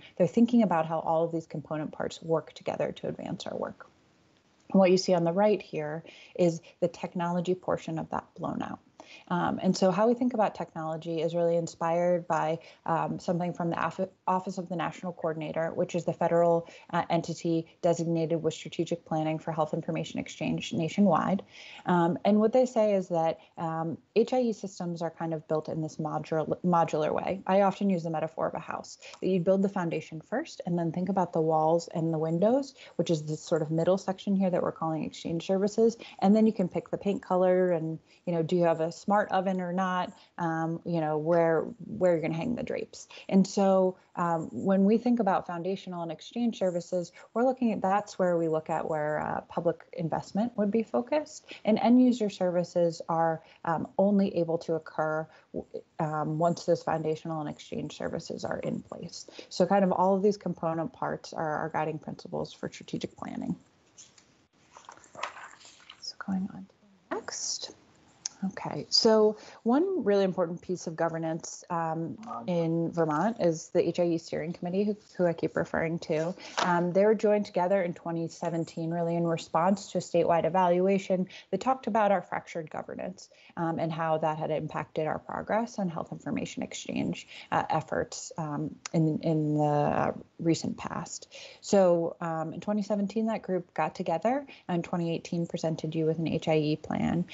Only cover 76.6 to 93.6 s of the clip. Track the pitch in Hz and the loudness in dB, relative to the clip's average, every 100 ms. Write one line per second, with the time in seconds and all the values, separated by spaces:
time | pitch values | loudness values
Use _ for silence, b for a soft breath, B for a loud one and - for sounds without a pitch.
76.6 | 185 175 175 180 214 214 208 208 202 180 | 0 2 2 4 4 4 4 2 0 -2
77.6 | 180 196 180 - 170 165 165 - 170 165 | 0 2 0 -4 -6 -4 -6 -6 -4 -2
78.6 | 160 - 165 170 170 170 170 165 - 165 | -4 -4 -4 -2 0 0 0 -2 0 2
79.6 | 180 202 - 180 - 170 - 165 165 185 | 2 2 -2 -6 0 2 4 4 4 4
80.6 | 180 180 190 196 196 185 185 B - 190 | 4 4 4 2 2 0 -2 B -6 -2
81.6 | 254 262 226 220 202 190 190 - - 170 | 0 -2 0 2 4 2 -2 -8 -6 -10
82.6 | 156 - - - - - - B B - | -8 -10 -10 -8 -10 -10 -18 B B -4
83.6 | 165 156 160 160 160 156 160 156 151 156 | -4 -2 -4 -2 0 0 0 -2 -2 -2
84.6 | 156 160 156 - 156 - - - - 208 | -4 -6 -6 -4 -2 -4 -6 -8 -2 -2
85.6 | 233 - 185 160 - 165 - - - - | -2 -4 -4 -4 -8 -10 -6 -4 -4 -6
86.6 | - - - - 170 180 B B B 165 | -8 -8 -6 -4 -4 -4 B B B -2
87.6 | - 156 - - - - - - 151 147 | 0 -2 -2 -2 -4 -8 -12 -8 -6 -4
88.6 | 156 - - 170 160 151 165 156 151 151 | -6 -8 -2 2 2 2 0 0 2 2
89.6 | 151 147 147 - - - - - 165 156 | 2 4 2 2 0 -2 -12 -4 0 0
90.6 | - - - - 175 - - B B B | -2 -6 -8 -8 -8 -14 -16 B B B
91.6 | - 202 180 170 165 - 170 160 156 - | 2 6 6 6 2 -4 -4 -4 -4 -6
92.6 | 208 214 196 208 196 226 220 214 - 185 | -4 -2 -2 -2 -2 -2 -2 -2 -2 -4